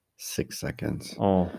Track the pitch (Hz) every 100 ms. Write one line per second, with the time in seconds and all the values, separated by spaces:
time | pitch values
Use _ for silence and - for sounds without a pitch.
0 | _ - - - - - - - - -
1 | - - 101 95 87